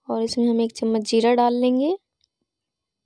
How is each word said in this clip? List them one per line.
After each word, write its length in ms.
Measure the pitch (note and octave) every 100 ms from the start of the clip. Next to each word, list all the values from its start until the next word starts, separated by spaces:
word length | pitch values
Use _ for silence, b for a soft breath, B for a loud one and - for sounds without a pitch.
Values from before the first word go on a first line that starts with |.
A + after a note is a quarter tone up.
| -
और 140 | A3+
इसमें 240 | A3+ A#3+ A#3+
हम 140 | A#3
एक 100 | A3+
चम्मच 360 | - A3+ A3 G#3+
जीरा 240 | A3+ A#3 A#3+
डाल 180 | A#3+ B3
लेंगे। 400 | B3+ B3+ D4 G4 _ _ _ _ _ _ _ _ _ _